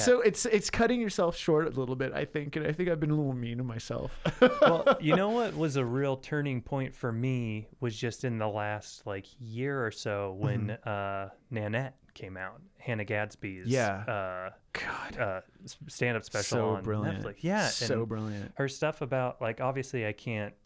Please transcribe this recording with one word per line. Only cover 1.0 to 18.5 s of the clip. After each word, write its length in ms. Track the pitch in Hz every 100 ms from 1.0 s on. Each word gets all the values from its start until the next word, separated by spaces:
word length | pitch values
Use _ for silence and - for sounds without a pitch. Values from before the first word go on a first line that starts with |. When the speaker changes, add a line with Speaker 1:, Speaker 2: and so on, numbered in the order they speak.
Speaker 1:
yourself 360 | 220 - 175 -
short 300 | - 156 160
a 40 |
little 260 | 127 127 127
bit, 160 | 135
I 120 | 143
think, 320 | 147 156 147 156
and 100 | 151
I 60 |
think 160 | 156 180
I've 120 | 160
been 100 | 151
a 40 | 151
little 160 | 143
mean 260 | 127 117 117
to 60 |
myself. 480 | 127 113 - 120 - - 156 -
<laughs> 40 | 247 262
Speaker 2:
Well, 360 | 294 165 277 254
you 140 | 151 170
know 140 | 202
what 240 | 233 220 151
was 200 | 160 139
a 80 |
real 320 | 120 127 139 135
turning 440 | - 151 143 127
point 320 | - 139 131
for 180 | - 123
me 560 | 113 127 127 117 107 107 -
was 160 | 120 110
just 280 | 123 -
in 140 | 131 113
the 100 | 107
last, 580 | 104 104 104 - - -
like, 200 | 98 98 -
year 440 | 117 110 135 139 113
or 40 |
so 420 | - 113 101 101 95
when, 300 | 127 120 107
Speaker 1:
Mm-hmm. 200 | 110 -
Speaker 2:
uh, 400 | 101 98 98 98 - _
Nanette 460 | 113 104 110 131 - -
came 220 | - 98 92
out, 240 | 95 117 170 -
Hannah 260 | - 113
Gadsby's, 640 | 104 107 104 - 104 95 92
Speaker 1:
Yeah. 280 | 131 110 98
Speaker 2:
uh, 460 | 110 104 95 92 92 - _
Speaker 1:
God. 460 | - - - - 107
Speaker 2:
uh, 220 | 110 92 - -
s-, 120 | - - -
stand-up 360 | - 123 113
special 340 | - 107 101 127
Speaker 1:
So 100 | 110 107
Speaker 2:
on 60 |
Speaker 1:
brilliant. 380 | 101 107 104 95
Speaker 2:
Netflix. 140 | 110 101
Yeah, 280 | 165 208 156
Speaker 1:
So 320 | - 117 120
Speaker 2:
and 80 | 117
Speaker 1:
brilliant. 440 | 110 110 104 98